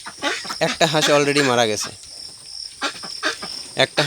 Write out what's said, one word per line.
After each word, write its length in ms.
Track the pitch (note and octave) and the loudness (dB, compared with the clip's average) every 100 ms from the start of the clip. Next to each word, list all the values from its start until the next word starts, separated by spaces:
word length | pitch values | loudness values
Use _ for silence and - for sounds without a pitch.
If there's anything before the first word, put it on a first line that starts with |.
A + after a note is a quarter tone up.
| - - C#4+ - - - D#3+ | -14 -6 -4 -4 -6 -2 -2
একটা 180 | - E3 | 2 2
হাঁস 140 | D#3 D3+ D3 | 4 4 4
already 260 | C#3+ C#3+ C#3 | 6 4 4
মারা 160 | A#2+ A2+ | 4 4
গেছে, 200 | G#2 - - - - - - - - - - - - - - D#4 - - - - - | 2 -4 -10 -18 -18 -18 -18 -18 -14 -14 -8 -8 -8 -12 -6 -6 -6 -10 -12 -10 0
একটা 180 | C3 - | 0 2